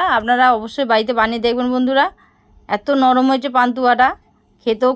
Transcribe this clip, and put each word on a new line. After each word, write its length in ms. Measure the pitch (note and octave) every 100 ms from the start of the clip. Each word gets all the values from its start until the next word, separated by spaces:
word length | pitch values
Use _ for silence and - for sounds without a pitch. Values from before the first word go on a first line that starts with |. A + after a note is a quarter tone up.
| F4+ A#3+
আপনারা 280 | A3 B3 B3+ A3+
অবশ্যই 300 | A3 - B3+
বাড়িতে 220 | A3+ A3+ A#3
বানিয়ে 220 | A3 A#3 A#3
দেখবেন 220 | A#3+ B3 B3+
বন্ধুরা। 300 | B3+ C4+ F4 - _ _ _ _ -
এত 180 | G3+ - C#4
নরম 220 | C4 B3+ C4
হয়েছে 180 | C4+ C4+ B3+
পান্তুয়াটা, 520 | B3 A#3+ B3 A#3+ C4 F#4 _ _ _ _
খেতেও 300 | A#3+ A3 B3+